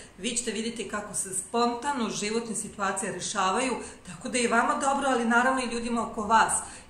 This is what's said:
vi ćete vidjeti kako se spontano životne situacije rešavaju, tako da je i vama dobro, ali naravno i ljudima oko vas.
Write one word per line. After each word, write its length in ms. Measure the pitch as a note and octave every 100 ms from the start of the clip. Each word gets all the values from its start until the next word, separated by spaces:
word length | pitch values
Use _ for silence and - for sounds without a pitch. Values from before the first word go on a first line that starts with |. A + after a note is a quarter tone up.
| - -
vi 180 | A3 A#3
ćete 140 | -
vidjeti 380 | G#3 A3+ A3+ G3
kako 260 | G#3 G3+
se 200 | G3 F#3+
spontano 760 | - - A#3 A#3+ B3 C#4+ C4 G#3+
životne 440 | - G#3 A3+ A#3
situacije 580 | G3+ G3 - G3 G3 G3+
rešavaju, 600 | F3+ - G#3 F#3 G#3 C4 G#3+ - - -
tako 220 | - B3
da 100 | B3
je 60 |
i 40 | A#3
vama 260 | A3+ A#3+
dobro, 340 | C#4+ C#4 C#4 C4+
ali 160 | A#3+
naravno 380 | A#3 A#3+ B3+ C4+
i 120 | A#3+
ljudima 360 | A#3 A#3 A#3 A3
oko 120 | -
vas. 300 | G3+ A3+ - - - - -